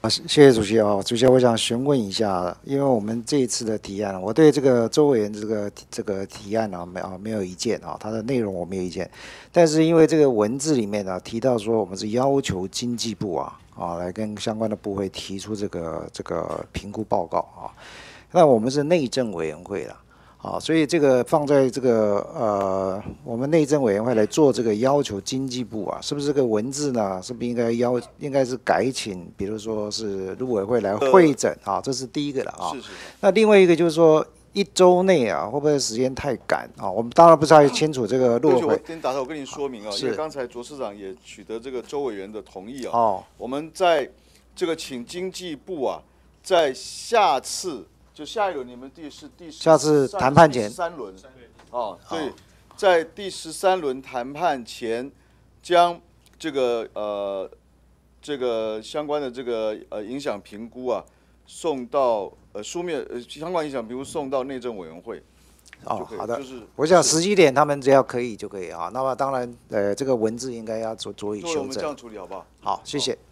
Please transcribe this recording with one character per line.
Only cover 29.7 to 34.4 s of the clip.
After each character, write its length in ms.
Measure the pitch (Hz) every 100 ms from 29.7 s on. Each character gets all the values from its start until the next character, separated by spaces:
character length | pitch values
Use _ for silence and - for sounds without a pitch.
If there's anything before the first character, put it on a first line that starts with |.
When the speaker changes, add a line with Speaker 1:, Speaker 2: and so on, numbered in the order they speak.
| 107 104
Speaker 1:
是 460 | 104 110 98 95 95
陆 180 | 127
委 100 | 110
会 180 | 98 120
来 140 | 98 107
会 380 | 262 190 165
诊 180 | 131 101 -
啊， 140 | - 95
Speaker 2:
呃， 40 |
Speaker 1:
这 100 | 113
是 140 | 127 127
第 220 | 156 143
一 40 |
个 120 | 131
了 80 | 107
啊。 180 | - 90 135
Speaker 2:
是， 60 |
是。 60 | - - - -
Speaker 1:
那 100 | 208
另 180 | 185 214
外 80 | 202
一 80 | 185
个 100 | 165
就 100 | 170
是 60 |
说， 320 | 156 165 156 - _